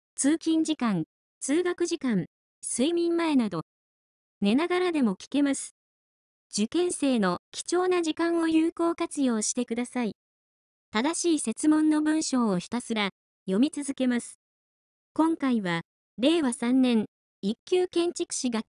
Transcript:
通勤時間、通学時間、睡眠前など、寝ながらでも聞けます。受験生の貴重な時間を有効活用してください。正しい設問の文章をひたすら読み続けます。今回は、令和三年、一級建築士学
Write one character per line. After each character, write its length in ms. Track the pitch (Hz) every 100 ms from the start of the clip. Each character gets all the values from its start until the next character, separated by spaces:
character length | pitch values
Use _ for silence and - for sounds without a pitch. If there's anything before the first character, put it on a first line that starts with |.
| _ -
通 200 | 269 320
勤 260 | 320 320
時 140 | 320 302
間、 300 | 240 180 156 _ _ _
通 220 | - 302
学 240 | 359 349 339
時 120 | 330
間、 280 | 262 202 156 _ _ _
睡 300 | - - 285
眠 240 | 339 339 339
前 200 | 330 277
な 120 | 214
ど、 140 | 170 - _ _ _ _ _ _ _
寝 120 | 202
な 140 | 247 339
が 120 | 359
ら 120 | 359
で 100 | 311
も 140 | 233 185
聞 140 | -
け 120 | 277
ま 120 | 285
す。 200 | 269 - _ _ _ _ _ _ _ _
受 160 | - 214
験 240 | 320 359
生 260 | - 277 247
の 200 | 190 175 _
貴 100 | -
重 240 | - 349 370
な 140 | 359
時 120 | 330
間 220 | 311 339 339
を 120 | 330
有 220 | 320 330
効 240 | - 339
活 280 | 339 339 -
用 180 | 262 220
し 140 | 208
て 100 | -
く 120 | 240 233
だ 100 | 247
さ 180 | 254
い。 80 | 226 - _ _ _ _ _ _ _
正 280 | 214 277 339
し 160 | 349 302
い 20 |
設 320 | - 226 302
問 180 | 311 311
の 140 | 302
文 200 | 302 311
章 280 | 320 254 226
を 80 | 185
ひ 100 | -
た 140 | 240
す 120 | -
ら 140 | 220 196 - _ _ -
読 120 | 190
み 120 | 294
続 200 | 302 277
け 140 | 269 254
ま 120 | 240
す。 180 | - - _ _ _ _ _ _ _
今 240 | - 320 320
回 240 | 269 240
は、 180 | 185 170 - _ _ -
令 240 | 262 339
和 100 | 269
三 300 | - 233 262
年、 240 | 254 226 202 _ _ _
一 160 | 196 226
級 240 | - 359 359
建 240 | 349 349
築 220 | 349 339
士 160 | - 254
学 160 | 226